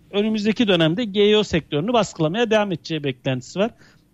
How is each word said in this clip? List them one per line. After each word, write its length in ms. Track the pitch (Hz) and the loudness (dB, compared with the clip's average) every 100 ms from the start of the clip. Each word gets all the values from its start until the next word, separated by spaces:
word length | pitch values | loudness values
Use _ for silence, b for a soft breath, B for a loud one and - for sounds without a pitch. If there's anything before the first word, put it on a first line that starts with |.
| - | -8
önümüzdeki 560 | 202 220 220 208 214 214 | -2 -2 0 -2 0 2
dönemde 380 | 175 160 180 233 | 2 2 0 -2
G 320 | 196 208 214 | 2 4 4
O 60 | |
sektörünü 500 | 196 170 - 147 196 | 2 -2 -2 -4 0
baskılamaya 580 | 240 190 - 156 202 240 | 0 0 -2 -2 0 0
devam 200 | 220 208 | 0 0
edeceği 320 | 170 - 156 | -4 -6 -6
beklentisi 560 | 143 - 139 131 - 175 | -4 -6 -4 -4 -6 -4
var. 120 | 220 - b b _ | -4 -4 b b _